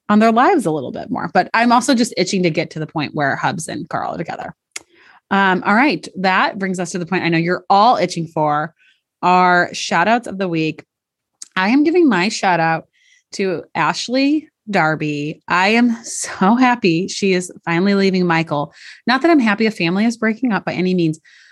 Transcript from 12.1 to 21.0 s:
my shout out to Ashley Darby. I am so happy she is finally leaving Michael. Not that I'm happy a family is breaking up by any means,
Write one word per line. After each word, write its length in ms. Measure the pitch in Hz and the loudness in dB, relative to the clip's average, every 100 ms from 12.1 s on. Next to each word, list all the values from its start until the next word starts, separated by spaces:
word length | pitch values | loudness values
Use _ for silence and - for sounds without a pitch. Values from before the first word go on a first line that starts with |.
my 180 | 185 202 | 2 0
shout 320 | - 196 170 | 0 0 2
out 280 | 165 165 - _ _ _ _ | 0 -2 -6 _ _ _ _
to 320 | - 190 170 - | -6 -4 -4 -6
Ashley 760 | - 156 - - 254 277 302 - _ 220 | -4 -2 -2 -2 0 0 0 -4 _ -2
Darby. 720 | 196 156 156 151 147 151 - - | 0 2 0 -4 -4 -6 -10 -4
I 200 | 175 196 | 0 2
am 280 | 233 240 226 | 4 2 0
so 520 | - - - - 190 240 | -8 -12 -8 0 2 4
happy 520 | 254 240 185 165 196 | 2 2 0 0 -2
she 240 | - 196 | -2 0
is 180 | 180 180 - | 0 -2 -10
finally 300 | 170 170 196 | -4 0 2
leaving 320 | 196 196 185 180 | 2 2 2 0
Michael. 480 | 165 165 147 143 - - - - | 0 -2 -4 -6 -10 -20 -8 -2
Not 160 | 262 | 0
that 80 | 330 | 4
I'm 80 | 311 | 4
happy 260 | 220 202 | 2 2
a 60 | 220 | 0
family 340 | 214 170 190 | 0 -2 0
is 140 | 233 233 | 0 0
breaking 340 | 220 220 254 | -4 -2 -2
up 140 | 185 - | -2 -4
by 80 | |
any 180 | 160 185 | -2 0
means, 280 | 185 | 0